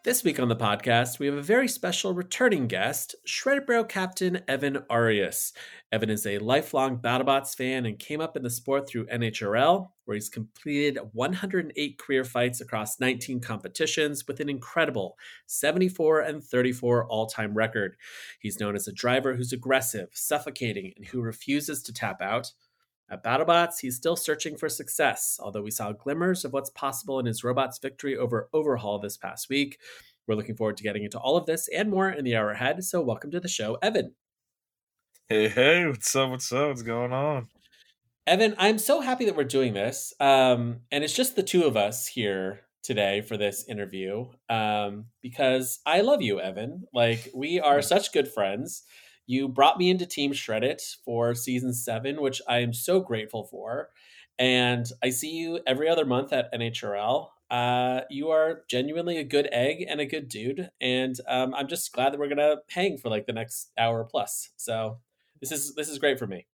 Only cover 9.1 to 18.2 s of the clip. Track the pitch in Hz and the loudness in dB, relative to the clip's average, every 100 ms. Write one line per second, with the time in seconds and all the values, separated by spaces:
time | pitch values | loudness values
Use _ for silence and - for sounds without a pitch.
9.1 | 120 113 110 104 110 147 190 185 _ - | -2 -2 -2 0 4 6 4 0 _ -8
10.1 | 107 107 - 110 - 151 143 147 131 107 | -6 -6 -10 -12 -10 -4 0 0 0 -8
11.1 | 110 139 180 196 185 165 139 147 - - | -2 -2 -2 -2 -2 -2 -4 -4 -6 0
12.1 | 135 123 120 123 120 - 110 107 - 127 | 0 2 0 0 -2 -6 -4 -4 0 0
13.1 | 127 123 123 120 110 92 - 156 - 147 | 0 -4 -6 -4 -6 -6 -2 -2 2 0
14.1 | 143 - 135 143 135 123 165 151 120 92 | -2 -8 -6 -4 -6 -4 0 0 0 -4
15.1 | - - - - - 143 170 185 185 156 | -8 -20 -20 -10 0 2 4 2 4 4
16.1 | 156 156 151 - 123 127 123 120 120 113 | 4 2 -6 -2 2 2 2 2 2 2
17.1 | 110 110 - 107 104 110 117 98 - - | -2 -2 -2 -2 0 2 0 -4 -6 -20
18.1 | - | -18